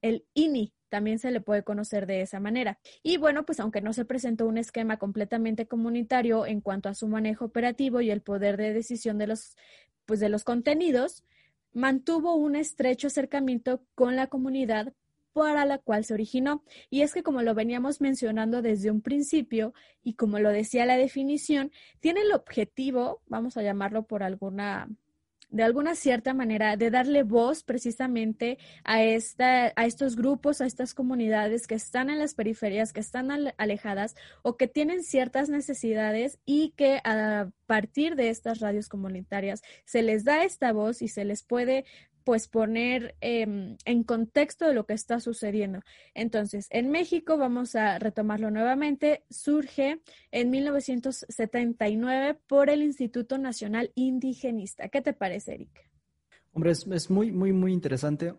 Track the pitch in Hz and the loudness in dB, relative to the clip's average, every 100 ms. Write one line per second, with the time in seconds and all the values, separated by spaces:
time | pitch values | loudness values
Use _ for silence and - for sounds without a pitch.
0 | 226 226 _ - 320 277 214 _ _ 208 | 0 -2 _ 0 2 2 -2 _ _ -2
1 | 208 220 254 247 196 208 202 208 214 208 | -2 -2 -2 -4 0 0 0 -6 -2 -4
2 | 190 190 190 190 202 233 233 196 - - | -2 -2 -4 -4 -4 -2 -2 -6 -14 -10
3 | 311 349 302 285 302 320 220 220 208 226 | -2 2 4 2 -2 -4 -2 -2 -4 -4
4 | 233 254 247 226 226 220 233 - 226 214 | -4 -4 -2 0 0 0 -4 -4 -4 -2
5 | 202 202 202 233 226 220 226 233 226 233 | -4 -4 -4 -2 -2 -2 -4 -2 -2 -2
6 | 226 254 240 226 - 208 202 196 196 202 | 0 0 2 2 0 -2 -4 -4 -4 -4
7 | 220 214 220 214 233 233 240 240 269 240 | -2 -2 -2 -2 -4 -2 -2 0 0 2
8 | 233 208 - 202 202 196 214 214 220 240 | 0 0 -2 0 0 0 0 -2 -4 -6
9 | 226 208 208 220 - _ _ - _ _ | -4 -2 -2 -4 -8 _ _ -20 _ _
10 | - 214 208 214 - 240 240 302 349 247 | -4 0 2 0 0 0 2 2 4 2
11 | 285 - _ _ _ _ _ 233 262 269 | 2 -4 _ _ _ _ _ -2 2 2
12 | 262 330 320 330 302 285 302 - 254 254 | 2 0 2 2 2 0 -2 0 0 0
13 | 285 277 269 285 262 247 240 254 _ - | -2 -2 -2 -2 0 -2 -2 -4 _ 0
14 | 247 254 269 269 262 269 254 220 220 - | 2 2 -2 -2 -2 -2 0 0 -2 -10
15 | _ _ _ - 302 294 285 277 - 214 | _ _ _ 0 2 4 2 0 0 -2
16 | 220 214 214 254 262 294 _ - - 262 | 0 -4 -2 0 0 -2 _ -20 -6 2
17 | 294 359 339 269 233 220 226 240 254 294 | 2 2 -2 0 2 2 0 0 -2 0
18 | 277 262 233 220 220 240 233 214 202 214 | 0 2 0 0 0 0 0 2 2 0
19 | 214 277 285 320 240 226 220 - - _ | 0 0 2 0 0 -2 -2 -6 -20 _
20 | - 220 220 208 208 208 214 247 240 254 | -8 0 0 4 4 2 0 0 4 4
21 | 262 269 269 294 - 294 277 - - _ | 4 0 -2 -2 2 0 0 -8 -20 _
22 | 320 349 415 403 - - 208 - 262 254 | 0 2 4 2 0 -4 -2 -2 -2 0
23 | 240 - _ 226 233 247 208 202 196 214 | -2 -4 _ -6 -4 -2 -2 -2 -2 -4
24 | 214 214 190 196 196 196 202 196 - 214 | -4 -4 -4 -4 -6 -6 -4 -6 -8 -14
25 | _ _ _ _ _ 214 226 240 294 330 | _ _ _ _ _ 0 2 2 0 0
26 | 285 240 254 262 240 214 214 208 233 247 | 2 2 2 -2 0 0 0 2 2 2
27 | 254 285 233 226 233 302 - 247 240 226 | 4 4 4 4 2 0 -2 -4 -4 -4
28 | 262 233 220 214 233 262 - - - 220 | -2 -2 -2 -2 -4 -6 -12 -14 0 4
29 | 220 226 226 - 254 254 240 - 233 233 | 4 4 -2 0 4 4 2 2 0 0
30 | 277 233 240 277 285 294 254 - 254 - | -2 2 0 2 0 0 -2 -2 -6 -2
31 | 254 254 220 214 214 233 233 220 - 247 | -2 0 2 2 2 -2 -2 -6 -4 -4
32 | 262 302 302 - 214 220 214 196 220 - | -2 0 -2 -2 -4 -2 -2 0 -2 -4
33 | 220 247 262 285 285 - 214 208 214 196 | -8 -6 -4 -2 -4 -2 -2 -2 -4 -4
34 | 214 - - - - 240 247 294 302 359 | -6 -8 -20 -6 -4 0 0 2 0 0
35 | 330 262 254 262 285 294 277 269 226 214 | 0 0 0 0 0 -2 -4 -4 -2 -2
36 | 214 220 254 - - 285 311 - 285 269 | 0 -2 -2 -6 -2 0 0 2 2 4
37 | 226 220 214 208 190 - _ 220 208 - | 0 0 0 0 -4 -8 _ 0 0 0
38 | 311 320 233 226 - 226 214 208 214 202 | 0 2 0 0 -6 -4 -2 -2 -4 -8
39 | 190 190 190 202 196 202 - - _ 240 | -8 -8 -8 -6 -4 -6 -12 -20 _ 0
40 | 226 220 220 302 370 - 254 214 214 233 | 2 2 4 4 2 0 0 0 0 -2
41 | 226 - 202 208 - 240 247 262 262 - | -6 -6 -6 -6 -2 -2 2 0 -2 -18
42 | - _ - 226 - 226 220 226 240 254 | -20 _ 0 0 2 0 0 0 0 0
43 | 233 - 233 233 220 202 190 226 - 240 | -4 -6 -2 0 -2 -4 -8 -10 0 0
44 | 233 233 226 - 294 - 320 254 208 214 | 2 0 2 2 0 2 2 2 0 -6
45 | - 233 226 226 214 208 202 190 - - | -2 -4 -4 -6 -4 -2 -2 -6 -12 -20
46 | - - 226 220 208 202 202 233 247 311 | -18 -6 -2 -2 -2 -6 -4 -2 0 0
47 | 349 349 330 311 262 247 247 226 214 180 | 0 -2 2 2 2 0 -2 0 0 0
48 | 214 208 214 214 220 214 233 262 294 277 | -2 -2 -2 0 -2 0 2 2 0 2
49 | 302 302 _ - - 294 269 - 269 320 | 2 0 _ -8 0 0 0 -2 -2 -2
50 | - - _ - 240 262 285 285 269 247 | -10 -20 _ -2 0 0 0 -2 -2 -4
51 | 254 254 - - 220 240 240 233 214 214 | -4 -8 -12 -6 -4 -2 -2 0 0 0
52 | 247 262 277 311 _ 277 285 294 302 277 | 0 0 0 -4 _ 4 6 4 2 0
53 | 240 247 233 269 269 226 208 220 247 - | -4 -4 -4 -4 -4 -6 -4 -2 -2 -2
54 | 262 254 262 247 262 226 196 - 208 277 | 0 0 -2 -4 -4 -4 -8 -12 -4 -2
55 | 269 - 190 180 - - - _ _ _ | -2 -4 -4 -6 -10 -12 -14 _ _ _
56 | _ _ _ _ _ 156 165 165 - 180 | _ _ _ _ _ 0 2 2 0 -4
57 | - 190 220 185 196 190 185 185 156 131 | 0 2 2 0 2 2 2 0 0 -2
58 | 147 147 170 | -2 -2 -4